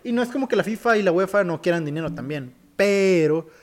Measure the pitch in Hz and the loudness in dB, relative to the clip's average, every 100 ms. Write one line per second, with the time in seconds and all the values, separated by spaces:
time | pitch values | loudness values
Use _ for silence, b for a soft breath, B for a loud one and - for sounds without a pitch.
0 | 240 233 247 277 262 208 202 220 233 214 | -4 -2 -2 -4 0 0 -2 -2 0 2
1 | 190 170 190 202 180 160 180 170 151 156 | 2 2 2 0 0 -2 -2 -2 -2 -6
2 | 160 - 131 151 127 _ _ - 202 196 | -6 -8 -8 -8 -10 _ _ 0 2 4
3 | 190 175 151 160 160 B | 4 4 4 0 -4 B